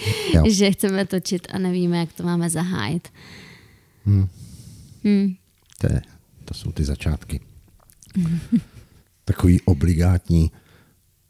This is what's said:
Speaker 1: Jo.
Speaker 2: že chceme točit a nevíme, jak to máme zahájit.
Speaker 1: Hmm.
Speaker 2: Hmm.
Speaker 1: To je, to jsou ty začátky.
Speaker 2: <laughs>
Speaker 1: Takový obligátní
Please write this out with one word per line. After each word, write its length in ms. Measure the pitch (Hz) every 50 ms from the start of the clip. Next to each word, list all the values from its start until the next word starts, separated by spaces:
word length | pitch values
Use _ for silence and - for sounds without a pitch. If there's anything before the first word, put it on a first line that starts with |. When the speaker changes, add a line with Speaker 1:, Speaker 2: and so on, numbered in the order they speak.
| - - - - - - -
Speaker 1:
Jo. 100 | 82 78 220
Speaker 2:
že 220 | 214 190 202 196
chceme 340 | 190 - - 202 190 190 202
točit 420 | 175 - 185 170 - 196 175 - - -
a 40 | 190
nevíme, 400 | 185 185 180 180 180 175 175 170
jak 160 | 170 156 -
to 100 | - 175
máme 260 | 175 175 170 170 170
zahájit. 580 | 165 165 175 180 185 - 104 104 151 175 - - - - - - - - - - - - - _ _ _ _ _ _ _ -
Speaker 1:
Hmm. 220 | 101 101 98 95 92 - - - - - - - - - - - - - - -
Speaker 2:
Hmm. 320 | 208 202 196 196 196 185 - _ _ _ _ _ _ _ -
Speaker 1:
To 100 | - -
je, 140 | 73 67 - - - - _ _ _ - -
to 80 | - -
jsou 180 | - - -
ty 140 | - - 78
začátky. 540 | 69 73 - - - 76 - - - 78 73 - - - - - _ _ _ _ _ _ _ - - - 196 175
Speaker 2:
<laughs> 1000 | 160 165 170 - - 233 202 - - - - - _ _ _ _ _ _ _ _
Speaker 1:
Takový 360 | - - - - 90 90 82
obligátní 880 | - - 92 69 82 85 90 78 85 90 90 90 - - 85 82 80 80 - - _ _ _ _ _ _ _ _ _ _ _ _ _ _